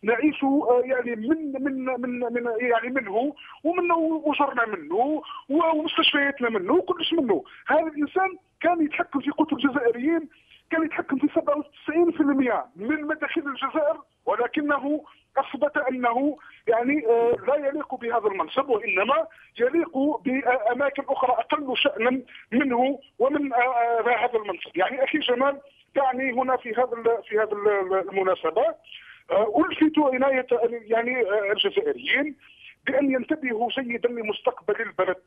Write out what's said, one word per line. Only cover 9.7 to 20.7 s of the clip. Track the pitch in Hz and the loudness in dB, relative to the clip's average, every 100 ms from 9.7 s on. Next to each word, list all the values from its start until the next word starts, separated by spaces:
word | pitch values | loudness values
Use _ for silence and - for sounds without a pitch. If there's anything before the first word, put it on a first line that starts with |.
| 262 233 233 269 330 311 _ _ - _ | 2 0 0 0 0 -4 _ _ -20 _
كان | 320 | -2
يتحكم | 320 - 339 262 | -2 -4 -4 0
في | 294 | 2
سبعة | - - 294 | 0 0 -2
وتسعين | 294 - - 311 339 | -2 -12 -2 2 2
في | - | 4
المية | 285 277 254 190 127 165 | 2 2 2 0 -4 -10
من | 220 302 302 | -4 -4 -4
مداخيل | 311 294 330 277 | -4 -4 -4 -6
الجزائر، | 254 254 294 294 320 - _ - | -6 -4 0 0 -2 -8 _ -4
ولكنه | 214 240 - 294 285 277 302 - - _ - | -2 0 -2 0 -2 0 -4 -6 -20 _ -2
أثبت | 269 - 294 302 | -2 -2 -2 0
أنه | 262 254 247 240 285 269 - - - | -2 0 0 0 -2 -4 -14 -10 0
يعني، | 226 247 294 226 | 2 2 0 4
آه، | 233 233 233 - | 4 4 0 0
لا | 294 277 | 0 0
يليق | 294 - | -4 -8
بهذا | 262 233 233 208 | -8 -2 0 -2
المنصب، | 190 160 - 277 | -2 -2 -2 0
وإنما | 220 220 185 220 294 320 - - - | 0 0 -2 2 0 -2 -10 -20 -2
يليق | 240 330 311 269 | 0 2 0 0
بأماكن | 285 262 - 254 247 254 220 | 0 0 -2 0 0 0 0